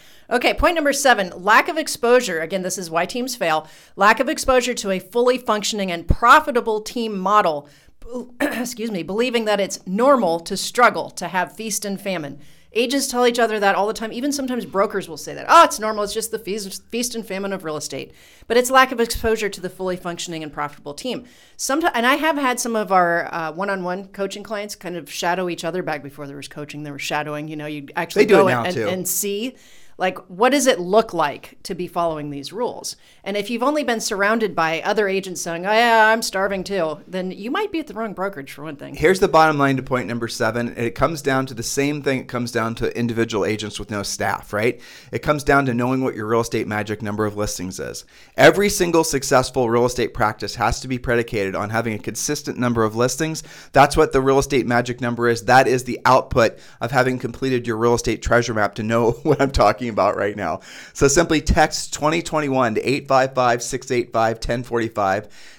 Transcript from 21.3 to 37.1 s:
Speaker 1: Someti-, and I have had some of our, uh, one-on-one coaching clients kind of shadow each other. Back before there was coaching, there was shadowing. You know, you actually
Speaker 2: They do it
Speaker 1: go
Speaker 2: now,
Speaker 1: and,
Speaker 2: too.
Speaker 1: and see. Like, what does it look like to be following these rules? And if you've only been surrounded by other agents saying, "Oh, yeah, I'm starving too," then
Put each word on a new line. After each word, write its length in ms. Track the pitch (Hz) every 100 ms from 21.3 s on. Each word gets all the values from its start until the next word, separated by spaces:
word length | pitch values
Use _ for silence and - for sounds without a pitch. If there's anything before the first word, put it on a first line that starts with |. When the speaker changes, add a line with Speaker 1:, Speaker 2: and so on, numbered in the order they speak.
| - - -
Speaker 1:
Someti-, 360 | - 277 339
and 100 | 240
I 120 | 233 294
have 200 | 311 294
had 240 | 269 247
some 160 | 247 220
of 140 | 196
our, 400 | 190 175 170 -
uh, 200 | 170 160
one-on-one 560 | 156 202 190 175 180 190
coaching 340 | - 196 208
clients 320 | 202 214 208
kind 220 | - 180 175
of 140 | 139
shadow 380 | - 175 175 180
each 160 | 170
other. 180 | 170 175
Back 200 | 170 151
before 240 | 135 - 143
there 100 | 143
was 120 | 135
coaching, 340 | - 147 147
there 100 | 151
was 100 | 139
shadowing. 460 | - 151 151 147 156
You 80 | 156
know, 100 | 151
you 200 | 151 143
actually 300 | - 175 -
Speaker 2:
They 40 | -
do 120 | 196
it 20 |
Speaker 1:
go 60 | 190
Speaker 2:
now, 160 | 123
Speaker 1:
and, 100 | 113
Speaker 2:
too. 140 | 180 104
Speaker 1:
and 180 | 185 180
see. 480 | - 202 202 247 - - - - -
Like, 200 | 185 185 -
what 220 | 175 247
does 160 | 277 254
it 120 | 175
look 360 | 180 208 220
like 420 | 175 151 117 - -
to 120 | -
be 120 | 180 180
following 420 | 180 170 156 147
these 240 | 143 135
rules? 440 | 175 240 - - - - -
And 100 | -
if 140 | 202 202
you've 140 | 233
only 200 | 254 302
been 160 | 254 226
surrounded 560 | - 196 202 226 214
by 280 | 170 160 160
other 260 | 180 208 202
agents 320 | 190 190 175
saying, 240 | 180 170
"Oh, 80 | 185
yeah, 360 | 214 240 226 214
I'm 120 | 226
starving 440 | 226 190 196 196
too," 340 | 180 196 160 175
then 220 | 196